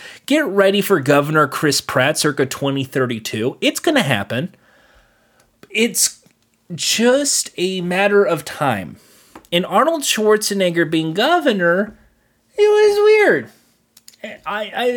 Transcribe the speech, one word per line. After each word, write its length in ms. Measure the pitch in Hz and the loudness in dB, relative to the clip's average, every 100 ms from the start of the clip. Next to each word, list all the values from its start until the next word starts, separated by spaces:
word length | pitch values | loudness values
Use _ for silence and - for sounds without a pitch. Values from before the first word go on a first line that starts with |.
| - - - | -20 -14 -2
Get 200 | 294 262 | 0 2
ready 360 | 196 196 202 | 2 2 2
for 180 | - 180 | 0 0
Governor 480 | 135 143 143 156 143 | 2 2 2 0 0
Chris 340 | - 151 139 | 0 -2 -2
Pratt 360 | - 131 135 156 | -2 0 0 0
circa 280 | 156 143 131 | -2 -2 -4
twenty 380 | - 139 139 | -4 -4 -4
thirty-two. 760 | 131 139 123 113 - 113 123 - | -4 -4 -2 -4 -8 -6 -6 -2
It's 200 | 262 - | -4 -2
gonna 240 | 349 285 | -2 0
happen. 520 | 143 107 - 117 175 _ _ _ _ _ _ _ _ _ _ _ - | 0 -2 -2 -6 -6 _ _ _ _ _ _ _ _ _ _ _ -6
It's 540 | 214 226 180 - - _ _ _ _ - | -2 0 0 -4 -6 _ _ _ _ -16
just 800 | 175 - - 233 269 285 - - - | -8 -4 0 2 2 0 -4 -4 -4
a 240 | 185 190 | -4 -2
matter 420 | 175 180 202 202 | -2 0 2 4
of 220 | 185 156 - | 2 0 -6
time. 520 | - 143 104 78 - _ _ _ - - | -4 -2 -2 -6 -16 _ _ _ -20 -4
And 140 | 175 185 | -2 0
Arnold 380 | 190 294 330 | 2 2 0
Schwarzenegger 840 | - - 214 214 214 196 180 170 156 | -2 0 2 2 0 -2 0 0 0
being 240 | 160 160 | 0 -2
governor, 840 | 175 262 349 285 202 175 180 214 - _ _ _ _ _ - | -2 0 2 0 0 0 0 -2 -8 _ _ _ _ _ 0
it 40 | |
was 360 | 415 415 415 403 415 | 2 4 4 4 4
weird. 440 | 427 370 156 107 _ _ _ _ _ - _ 214 - 156 | 6 4 2 -2 _ _ _ _ _ -20 _ -20 -14 -10
I, 260 | 208 208 - | -8 -8 -4
I, 160 | 247 | -2